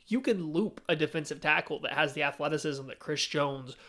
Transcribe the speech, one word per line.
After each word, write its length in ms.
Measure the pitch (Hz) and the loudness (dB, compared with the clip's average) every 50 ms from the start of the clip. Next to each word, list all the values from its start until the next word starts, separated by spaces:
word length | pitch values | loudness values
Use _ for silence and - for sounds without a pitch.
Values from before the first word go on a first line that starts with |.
| _ | _
You 160 | - 214 262 | -2 -2 0
can 300 | 262 262 214 185 165 156 | 2 2 2 2 0 0
loop 280 | 151 175 220 196 - - - - | 2 2 2 0 -2 -4 -2 0
a 80 | 165 | 2
defensive 460 | 151 151 147 - 160 147 - 139 139 | 2 2 0 0 -2 -4 -4 -6 -2
tackle 380 | - 151 156 165 - - 151 - | 2 2 4 2 2 -2 -4 -4
that 120 | - - | -4 0
has 220 | 135 147 156 143 135 | 2 2 2 2 2
the 80 | 147 | 0
athleticism 640 | 143 139 135 - 147 151 156 147 - 156 139 139 139 | 0 0 0 0 0 0 0 0 0 -2 -4 -4 -6
that 120 | 127 - - | -10 -14 -10
Chris 280 | - - 151 139 - | -6 -4 -2 -2 0
Jones 500 | - - 147 143 139 139 135 127 123 - - - | 0 2 2 2 0 0 -4 -8 -12 -14 -16 -18